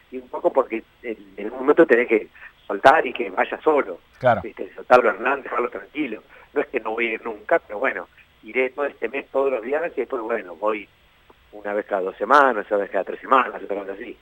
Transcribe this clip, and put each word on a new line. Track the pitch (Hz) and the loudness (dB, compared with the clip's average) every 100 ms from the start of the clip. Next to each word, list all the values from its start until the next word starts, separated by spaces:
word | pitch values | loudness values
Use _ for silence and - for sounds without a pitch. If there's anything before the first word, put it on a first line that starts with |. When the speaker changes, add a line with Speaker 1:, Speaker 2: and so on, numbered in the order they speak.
| _ | _
Speaker 1:
y | 127 | -16
un | - | -12
poco | 151 175 | -4 0
porque | - 120 113 - _ | 2 0 -2 -10 _
en, | 120 104 101 - | -12 -12 -14 -10
en | 104 | -10
un | 127 | -2
momento | 131 147 160 | 2 6 6
tenés | 120 117 | 6 4
que | 113 - - - _ - | 0 0 -16 -20 _ -8
soltar | 101 135 156 131 | 4 6 6 4
y | |
que | 120 120 | -4 -6
vaya | - 123 107 | -4 -4 -2
solo. | 156 147 107 85 _ - | 0 2 0 -6 _ 0
Speaker 2:
Claro. | 127 107 | 2 2
Speaker 1:
¿Viste? | 104 - - - | 0 -10 -12 -6
Soltarlo | - 123 120 | 4 6 6
a | |
Hernán, | 98 123 - | 2 -2 -2
dejarlo | - 117 120 | -4 -4 -4
tranquilo. | - 98 143 139 110 - - - | -6 -10 -6 -6 -8 -16 -20 -8
No | 139 | -6
es | 143 | -4
que | 135 | -4
no | 110 | -4
voy | 113 117 | -4 -2
a | |
ir | 110 | -4
nunca, | 160 104 - 170 | -8 -8 0 -2
pero | - 104 | -2 -4
bueno, | 131 92 - _ _ _ | -4 -4 -10 _ _ _
iré | 110 117 127 | -8 -2 -2
todo | 147 143 | -2 -6
este | - 113 | -6 -8
mes, | 139 135 | -8 -6
todos | 135 139 | -2 0
los | 123 | -2
viernes, | 117 135 170 - | -4 -4 -4 -6
y | |
después, | 117 131 | -6 -6
bueno, | 110 113 90 82 | -4 -6 -6 -6
voy | 107 107 95 _ _ _ _ _ _ | -4 -4 -8 _ _ _ _ _ _
una | 104 104 | -14 -6
vez | 104 - | -6 -2
cada | 101 | -2
dos | 92 - | -4 -4
semanas, | 107 143 135 107 98 | 2 6 6 2 0
una | 104 | -2
vez | 98 | 0
cada | 98 | -4
tres | 90 90 | -4 -6
semanas, | 98 131 117 95 98 | 0 2 2 -4 -8
una | 101 | -8
cosa | 98 | -8
así. | 101 113 - | -12 -14 -16